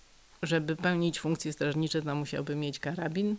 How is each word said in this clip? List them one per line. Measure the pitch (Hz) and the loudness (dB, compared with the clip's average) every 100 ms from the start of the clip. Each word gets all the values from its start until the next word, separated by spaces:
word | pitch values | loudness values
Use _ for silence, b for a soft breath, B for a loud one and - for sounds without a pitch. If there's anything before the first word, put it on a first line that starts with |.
| - - - - | -20 -20 -20 -8
żeby | 156 165 151 160 | 0 0 2 0
pełnić | 180 175 170 160 | 2 4 2 2
funkcje | 156 160 156 | 0 0 -2
strażnicze, | 147 147 147 160 160 | 0 0 2 2 0
to | 147 | 0
musiałby | 143 143 143 143 147 | -2 -2 -4 -2 -2
mieć | 147 139 | -2 -4
karabin. | 143 180 165 170 208 | -4 -2 -2 0 0